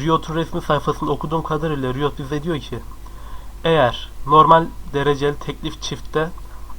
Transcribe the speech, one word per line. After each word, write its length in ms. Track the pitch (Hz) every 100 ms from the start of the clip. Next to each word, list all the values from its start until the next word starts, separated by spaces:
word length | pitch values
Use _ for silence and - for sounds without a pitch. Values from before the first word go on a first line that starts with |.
Riot'un 340 | 147 165 165
resmi 260 | 160 156 175
sayfasında 500 | - 147 156 143 151
okuduğum 320 | 143 160 160
kadarıyla 520 | - 156 160 143 131
Riot 240 | 127 147 -
bize 240 | 135 151
diyor 160 | 160 151
ki, 220 | - 117 - - - - - - - -
eğer 460 | 165 160 123 110 - - 135
normal 400 | 151 151 165 160 - -
dereceli 440 | 139 143 139 143 143
teklif 460 | - - 156 -
çiftte 480 | - 139 - 156 165 - - - -